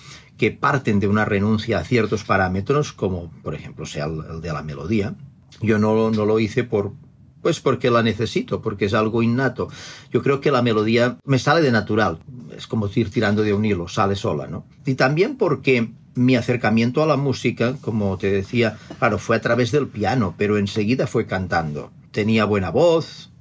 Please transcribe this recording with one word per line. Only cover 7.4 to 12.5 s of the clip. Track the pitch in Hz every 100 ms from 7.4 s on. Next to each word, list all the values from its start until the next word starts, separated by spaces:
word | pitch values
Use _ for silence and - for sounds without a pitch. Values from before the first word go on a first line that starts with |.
pues | 170 165
porque | 139 117 127
la | 117
necesito, | 113 104 110 - - 95
porque | 110 101 101
es |
algo | 113 110 117
innato. | 117 120 135 - 87 - - - -
Yo | 120
creo | 135 139
que | 151
la | 127
melodía | 120 107 107 117 123 -
me | - 131
sale | 147 165
de | 143
natural. | 113 98 107 101 82 - 123 -